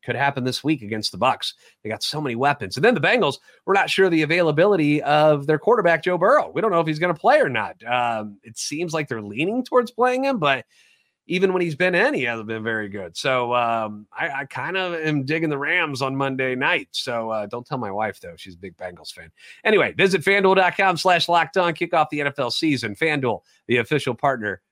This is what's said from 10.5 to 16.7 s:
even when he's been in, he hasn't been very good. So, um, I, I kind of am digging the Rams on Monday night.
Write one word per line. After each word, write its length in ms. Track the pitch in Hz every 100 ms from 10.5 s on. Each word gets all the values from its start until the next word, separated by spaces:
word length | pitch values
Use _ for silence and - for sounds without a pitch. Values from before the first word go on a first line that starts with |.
| 131 - _ _ _ _ _ _
even 260 | 180 185
when 80 | 185
he's 140 | 175 151
been 180 | 185 175
in, 200 | 233 269
he 80 |
hasn't 240 | 123 117 107
been 160 | 110
very 260 | 110 113 104
good. 260 | 101 90 -
So, 380 | 143 131 120
um, 540 | 123 120 117 110 104 107
I, 300 | - 156 139
I 40 | 139
kind 300 | 127 139 185
of 200 | 185 170
am 280 | 156 151
digging 280 | 131 160 160
the 60 | 143
Rams 440 | 143 175 160 135
on 140 | 135 135
Monday 400 | 135 131 131 127
night. 340 | 143